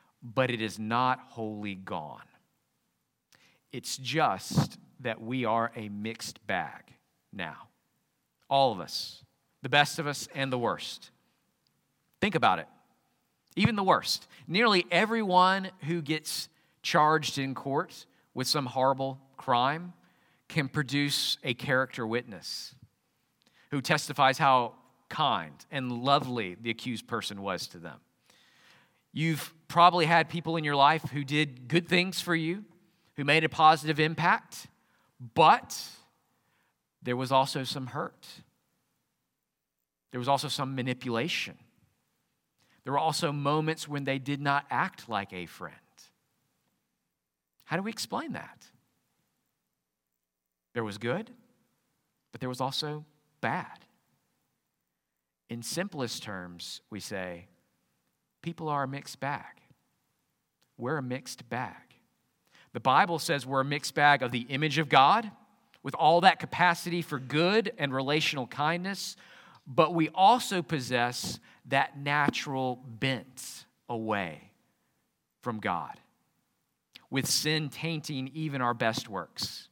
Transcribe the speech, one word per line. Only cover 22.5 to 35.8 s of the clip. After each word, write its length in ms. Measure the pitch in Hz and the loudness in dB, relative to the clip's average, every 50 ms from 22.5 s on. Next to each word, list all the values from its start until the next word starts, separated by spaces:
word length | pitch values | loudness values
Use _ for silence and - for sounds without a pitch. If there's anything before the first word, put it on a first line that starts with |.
| - - - - - - - - _ _ _ _ _ _ _ _ _ _ _ _ _ _ _ - | -12 -12 -12 -14 -18 -20 -20 -20 _ _ _ _ _ _ _ _ _ _ _ _ _ _ _ -6
who 100 | - 143 | -6 -2
testifies 580 | 127 - 160 151 - - 143 - 139 139 131 - | 0 2 0 0 0 -2 2 4 6 6 6 6
how 360 | 156 139 131 127 120 113 - - _ _ _ _ _ - | 4 6 6 4 2 0 -6 -12 _ _ _ _ _ -8
kind 440 | - - 156 135 113 95 82 78 71 - - - | -4 -2 0 0 0 -2 -4 -6 -12 -20 -14 -10
and 320 | - 139 131 123 123 120 | -8 -6 -4 -4 -4 -2
lovely 540 | 123 139 143 147 135 127 123 120 104 92 87 110 | 2 4 4 4 2 0 -4 -4 -4 -6 -6 -8
the 100 | 113 117 | -6 -6
accused 360 | 110 - - 131 117 104 - | -6 -4 -6 -6 -6 -6 -8
person 340 | - 120 110 98 - 104 98 | -6 -6 -6 -6 -6 -8 -6
was 240 | 98 98 92 87 - - | -6 -4 -4 -6 -6 -10
to 100 | - 90 | -14 -14
them. 200 | 82 80 65 - _ _ _ _ _ _ _ _ _ _ _ _ _ - - _ _ _ _ _ _ _ | -14 -16 -16 -18 _ _ _ _ _ _ _ _ _ _ _ _ _ -20 -20 _ _ _ _ _ _ _
You've 400 | - 139 156 165 160 139 - - - _ _ - | -4 -2 0 0 0 -2 -4 -10 -16 _ _ 0
probably 380 | - 170 170 180 170 180 160 | 6 8 8 8 8 6 4
had 220 | 151 170 165 160 - | 6 6 4 4 2
people 280 | - 175 - 165 165 | -2 -6 -4 -2 -2
in 80 | 170 151 | -2 0
your 120 | 147 147 | 2 4
life 260 | 143 139 143 160 160 - - | 6 6 6 6 4 0 -4
who 140 | - 147 139 | -6 -6 -4
did 440 | 127 143 151 156 147 127 123 127 120 | 0 2 2 2 0 -2 -8 -4 0
good 200 | 147 175 170 - | 0 2 2 2
things 320 | 170 180 180 190 180 - | 2 2 2 2 -2 -4
for 140 | - 175 170 | -2 0 0
you, 300 | 165 160 160 180 208 214 - - _ _ _ _ _ _ _ _ | 0 0 -2 -4 -6 -8 -14 -20 _ _ _ _ _ _ _ _
who 80 | - 143 | -2 2
made 200 | 143 147 160 156 | 4 4 4 4
a 40 | 151 | 2
positive 520 | - - 156 156 165 151 147 151 156 143 | 4 6 8 8 8 6 4 0 2 2
impact, 640 | 156 156 165 147 160 175 208 226 - - - - - - _ _ _ _ _ _ _ _ _ - 123 117 - | 2 2 2 2 2 2 2 2 -2 -8 -18 -18 -18 -20 _ _ _ _ _ _ _ _ _ -16 -16 -2 4
but 440 | - 165 160 226 254 - - - - | 8 8 8 8 8 4 -4 -12 -12